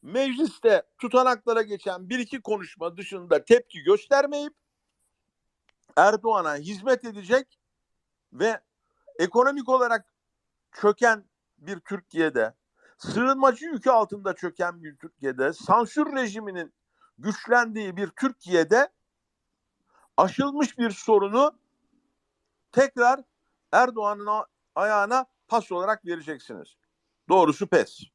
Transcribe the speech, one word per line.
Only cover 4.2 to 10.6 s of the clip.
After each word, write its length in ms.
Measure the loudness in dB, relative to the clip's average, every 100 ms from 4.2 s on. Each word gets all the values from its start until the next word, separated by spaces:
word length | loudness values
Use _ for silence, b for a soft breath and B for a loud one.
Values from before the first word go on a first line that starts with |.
| 2 -4 -8 _ _ _ _ _ _ _ _ _ _ _ _ _ _ 4
Erdoğan'a 600 | 4 4 0 -2 -2 -6
hizmet 480 | -8 -8 -2 -2
edecek 560 | -2 -16 0 0 0 _ _ _ _ _ _ _ _
ve 280 | -4 -2 -2 _ _ _ _ _ -4
ekonomik 500 | 0 2 2 0 0
olarak 460 | 0 2 -2 _ _ _ _ _ _